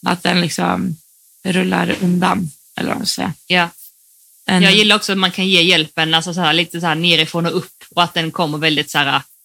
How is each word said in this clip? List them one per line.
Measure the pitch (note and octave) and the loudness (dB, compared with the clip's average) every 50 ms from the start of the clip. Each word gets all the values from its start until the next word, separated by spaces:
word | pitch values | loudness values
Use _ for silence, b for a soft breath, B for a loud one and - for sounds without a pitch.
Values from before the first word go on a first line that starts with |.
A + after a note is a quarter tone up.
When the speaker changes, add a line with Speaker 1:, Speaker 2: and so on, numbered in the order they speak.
| - | -2
Speaker 1:
Att | F#3 F3+ F3 - | -2 -4 -2 0
den, | F3+ E3+ F3+ | 0 0 2
liksom, | F3 E3 - - F3+ F3 F3+ - F#3 F#3 D#3+ - _ _ _ _ _ _ _ _ _ | 0 -2 -2 -2 -2 -2 -2 -2 -2 -6 -6 -8 _ _ _ _ _ _ _ _ _
rullar | F#3+ F3 F#3 F#3 F#3 F#3+ F3+ F3 F3 - - | -2 -2 0 0 0 0 0 0 -2 -2 -2
undan, | G3 F3+ F3+ F3+ F3 F#3 F#3+ G3 F#3 D3+ - _ _ _ _ | 0 0 0 2 2 0 0 -2 -4 -6 -8 _ _ _ _
eller | - - - | -6 -4 -4
vad | - - | -4 -4
man | - | -4
ska | - - - | -6 -4 -4
säga. | - F#3+ E3 _ _ _ | -4 -6 -6 _ _ _
Speaker 2:
Ja. | F3 F3+ F3 E3+ - - - - _ _ _ _ _ _ _ _ _ _ _ | 0 0 0 -2 -4 -16 -20 -20 _ _ _ _ _ _ _ _ _ _ _
Speaker 1:
En | - F#3 F#3 F3+ | -2 2 4 4
Speaker 2:
Jag | G3 F#3+ | 4 6
gillar | G#3+ G#3+ G#3+ G3+ | 4 4 4 2
också | G#3+ G#3 - | 2 2 -2
att | G3 G3 | -2 0
man | F#3+ F3+ | -2 -2
kan | F3+ - F#3 F#3+ | -2 -2 -2 2
ge | F#3+ F3 | 2 4
hjälpen, | E3 F3+ F3+ E3+ D#3 D3+ _ - D#3+ D#3+ D#3+ | 4 4 4 2 2 -2 _ -4 -2 0 0
alltså, | D#3+ D#3+ F3+ E3 | 0 0 -2 -4
så | F3 | -2
här, | F3+ D#3 D3+ | 0 0 2
lite | E3 F3 E3+ - F3 | 0 0 -2 -4 -4
så | E3+ E3+ | -2 -2
här | D#3 | -2
nerifrån | D#3+ E3+ F3 E3+ D#3 D#3 D#3+ - E3+ E3+ | 0 2 2 2 2 2 0 -2 -4 -2
och | - - F#3 | -2 -2 -4
upp, | C#3 - _ _ - - - | -6 -8 _ _ -20 -8 0
och | - F3 | 0 0
att | E3 - | 0 0
den | F3 D#3+ D#3+ | -4 -4 -4
kommer | D#3 - F3 D3+ D3+ D3+ | -2 -2 -4 -2 -2 -2
väldigt | D3+ D#3+ D3+ C#3+ D3+ - | 0 0 0 0 -2 -2
så | - D3+ | 0 0
här | C#3+ C#3 C#3 C#3+ C3+ _ _ _ _ | 0 0 0 -2 -4 _ _ _ _